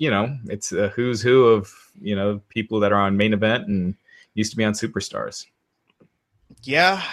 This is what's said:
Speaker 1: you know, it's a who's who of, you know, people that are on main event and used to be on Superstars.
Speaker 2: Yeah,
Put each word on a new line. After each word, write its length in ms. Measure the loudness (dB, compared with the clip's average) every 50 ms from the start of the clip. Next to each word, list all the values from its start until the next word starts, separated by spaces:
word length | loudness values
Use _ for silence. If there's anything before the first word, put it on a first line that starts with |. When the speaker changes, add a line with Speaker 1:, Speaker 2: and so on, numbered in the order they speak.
Speaker 1:
you 100 | -2 0
know, 260 | 0 0 0 -2 -4 -10 -10 -10
it's 240 | -12 -10 -10 -6 -2
a 160 | -2 -2 -2
who's 340 | -2 -2 -2 -2 -2 -2 2
who 220 | 4 6 6 8
of, 280 | 6 6 4 2 -4 -12 -20 _ _ _ -12
you 160 | -8 -6 -4
know, 240 | -2 -2 -2 -2 -4 -8 _
people 320 | -8 -8 -6 -4 -2 0
that 100 | 2 4
are 100 | 4 4
on 160 | 2 2 2
main 160 | 2 2 2 2
event 360 | 2 2 0 0 0 -2 -2
and 260 | -2 -2 -2 -2 -4 -8 _ _ _ -20 _ _ _
used 160 | -4 -4 -4
to 60 | -2
be 80 | -2 0
on 80 | 0 0
Superstars. 760 | -2 -6 -6 -6 -8 -8 -8 -8 -8 -10 -10 -10 -14 -18 -20 _ _ _ _ _ _ _ _ _ _ _ _ _ _ _ _ _ _ _ _ -20 _ -8
Speaker 2:
Yeah, 360 | -2 2 2 4 4 2 0 -4 -10